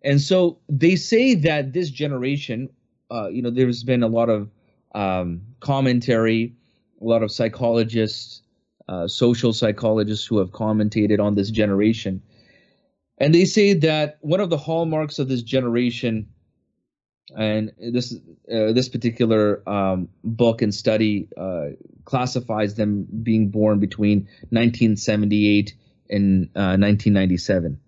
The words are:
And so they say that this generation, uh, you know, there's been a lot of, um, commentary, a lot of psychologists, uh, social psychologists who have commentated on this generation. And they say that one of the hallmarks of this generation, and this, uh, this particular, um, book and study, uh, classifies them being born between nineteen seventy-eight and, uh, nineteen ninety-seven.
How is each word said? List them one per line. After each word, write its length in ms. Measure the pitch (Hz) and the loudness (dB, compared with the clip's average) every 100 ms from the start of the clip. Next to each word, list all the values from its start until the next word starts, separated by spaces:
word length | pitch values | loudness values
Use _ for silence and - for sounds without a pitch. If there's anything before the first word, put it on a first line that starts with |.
And 160 | 139 143 | 2 0
so 380 | 143 185 175 165 - | 2 2 2 -2 -8
they 280 | 143 165 185 | 0 2 2
say 400 | - 226 262 214 | 2 2 4 2
that 380 | 156 151 139 | 2 0 -2
this 160 | 143 170 | -4 -6
generation, 800 | 127 147 135 127 143 143 117 135 _ _ _ _ | -4 -4 -4 -4 -4 -4 -8 -8 _ _ _ _
uh, 200 | 117 101 | -8 -6
you 120 | 104 | -4
know, 100 | 120 | -4
there's 320 | 120 127 117 | 0 0 0
been 200 | 120 123 | -2 0
a 40 | 117 | 2
lot 220 | 117 117 | 2 0
of, 200 | 110 104 _ _ _ _ | 0 -4 _ _ _ _
um, 480 | 104 98 92 90 85 104 - | -4 -2 -2 -4 -8 -12 -12
commentary, 920 | - 135 135 123 123 117 113 113 117 - _ _ _ _ | -4 0 2 0 0 2 2 0 -2 -10 _ _ _ _
a 20 | |
lot 200 | 113 117 | -2 0
of 80 | 110 | 0
psychologists, 1080 | - 113 - 117 117 113 113 110 - - - _ _ _ _ - | -2 -4 -2 -2 0 0 0 -2 -4 -16 -20 _ _ _ _ -12
uh, 200 | 92 85 | -8 -6
social 440 | - 123 117 120 | 0 0 2 0
psychologists 760 | 113 113 101 117 110 107 107 - | 0 -2 0 0 0 0 -4 -2
who 120 | 107 | -2
have 140 | 92 | -2
commentated 680 | - 110 107 107 110 104 107 | -4 -2 0 0 0 2 2
on 160 | 104 104 | 2 0
this 140 | 101 | -2
generation. 680 | 113 104 98 107 110 98 95 - _ _ _ _ _ _ _ _ _ | 0 0 2 2 0 -4 -8 -10 _ _ _ _ _ _ _ _ _
And 160 | 143 | 4
they 120 | 170 185 | 6 4
say 280 | - 202 | 4 4
that 440 | 185 156 156 147 - | 4 2 0 -2 -6
one 180 | 151 185 | -4 -2
of 100 | 196 | 0
the 80 | 156 | -4
hallmarks 640 | 147 165 165 156 151 - | -4 -4 -2 -2 -4 -6
of 80 | 135 | -4
this 140 | 131 | -4
generation, 840 | 113 131 123 117 123 117 123 110 104 _ _ _ _ _ _ _ _ _ _ - | -2 -2 0 0 -2 -2 -4 -4 -8 _ _ _ _ _ _ _ _ _ _ -6
and 340 | 110 107 107 _ | -2 -2 -4 _
this, 360 | 120 123 123 107 - - - | -4 -4 -4 -12 -18 -20 -6
uh, 200 | 113 110 | 0 2
this 160 | 117 127 | 2 0
particular, 800 | - 117 113 117 110 104 101 - | -2 -4 0 2 4 2 0 -2
um, 420 | 101 95 92 87 _ | -2 0 0 -4 _
book 380 | 113 113 120 113 | -10 2 2 2
and 120 | 110 | -2
study, 540 | 101 - 110 110 104 - - | 0 0 2 2 0 -6 -10
uh, 320 | 95 87 73 - - - - | -8 -6 -8 -10 -20 -20 -6
classifies 680 | 131 127 127 120 110 107 104 | -4 -2 -6 -6 -4 -4 -2
them 320 | 104 101 92 107 | -2 -2 -6 -8
being 260 | 113 110 104 | 0 2 2
born 300 | 107 107 104 | 2 2 2
between 480 | 101 - 104 104 101 - - | 0 0 2 2 0 -16 -4
nineteen 440 | 113 117 117 117 104 | 2 2 2 2 2
seventy-eight 800 | - 107 104 104 104 104 104 - _ _ _ | 0 0 2 2 4 2 0 -8 _ _ _
and, 400 | 101 101 95 85 - | 0 2 2 0 -2
uh, 200 | 98 95 | 0 2
nineteen 380 | 101 104 110 | 4 2 2
ninety-seven. 680 | 101 95 90 - 95 82 71 | 2 2 0 0 -2 -2 -8